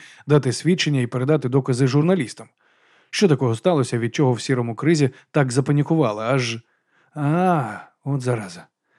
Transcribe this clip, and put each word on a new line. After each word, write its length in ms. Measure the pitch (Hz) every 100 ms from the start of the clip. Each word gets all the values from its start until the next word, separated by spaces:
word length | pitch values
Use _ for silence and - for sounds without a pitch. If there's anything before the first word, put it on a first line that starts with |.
| - - -
дати 260 | 143 127
свідчення 480 | 113 156 180 151 139
і 60 | 120
передати 420 | 127 135 156 127
докази 380 | 135 131 123 135
журналістам? 600 | 143 160 190 113 - 113 _ _ _ _ _ _
Що 180 | - 196
такого 280 | 143 127 110
сталося, 420 | 185 156 120 117
від 180 | 117 -
чого 180 | 135
в 80 | 120
Сірому 340 | - 123 117 110
Кризі 340 | 147 160 135 - _
так 200 | 151 131
запанікували, 720 | 123 135 147 139 160 123 104
аж, 360 | 113 135 117 113 _ _ _ _ _ 151
а, 640 | 143 170 185 165 113 101 - _
от 180 | 139 139
зараза. 460 | 123 117 98 85 - _ _